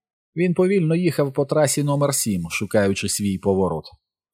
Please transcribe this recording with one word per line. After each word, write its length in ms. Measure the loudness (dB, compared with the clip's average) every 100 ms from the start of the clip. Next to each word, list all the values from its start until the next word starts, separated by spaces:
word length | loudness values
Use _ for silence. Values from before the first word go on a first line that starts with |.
| _ _ _ -2
Він 180 | 0
повільно 400 | 2 2 2 2
їхав 380 | 0 0 0 -2
по 120 | -2
трасі 380 | 0 2 2 2
номер 320 | 0 0 0
сім, 360 | 0 -2 -2 -4
шукаючи 580 | -6 0 2 2 0 -4
свій 300 | -2 -2 0
поворот. 460 | 0 2 0 -2 -8 -20 _ _ _